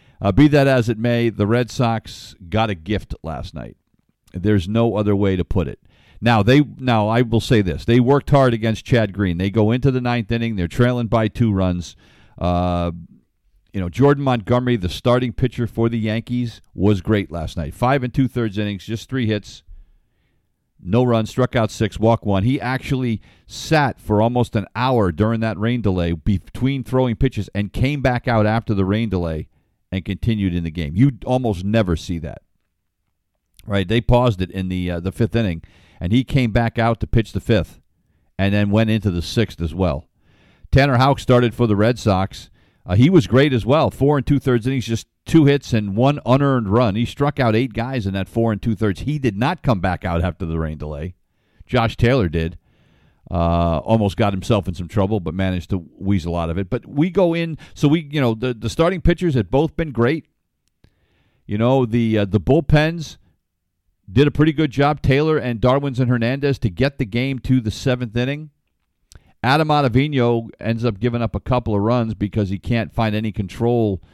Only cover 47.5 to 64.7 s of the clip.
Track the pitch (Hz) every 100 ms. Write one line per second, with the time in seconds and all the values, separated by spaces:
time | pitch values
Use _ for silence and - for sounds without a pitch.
47.5 | 107 127 107 120 135 101 95 92 117 113
48.5 | 104 120 101 110 92 107 151 127 98 135
49.5 | 180 139 101 92 87 92 85 90 82 85
50.5 | 80 80 78 76 73 85 - _ _ _
51.5 | - - 123 117 - 120 135 87 82 82
52.5 | - _ _ _ _ _ _ - 87 85
53.5 | 85 85 80 - 113 101 - 104 95 85
54.5 | 107 92 87 85 107 98 107 85 90 95
55.5 | 90 - 95 78 - 95 98 82 85 82
56.5 | 85 92 123 - 139 185 180 175 165 165
57.5 | 151 - - 147 165 147 147 123 113 127
58.5 | 113 110 - 165 185 - 170 175 131 95
59.5 | 135 160 - 160 113 120 165 - _ _
60.5 | _ _ _ _ _ _ _ _ _ -
61.5 | 101 117 135 117 120 113 110 101 98 82
62.5 | 156 147 151 156 170 151 - _ _ _
63.5 | _ _ _ _ _ - 98 143 - 156
64.5 | 139 143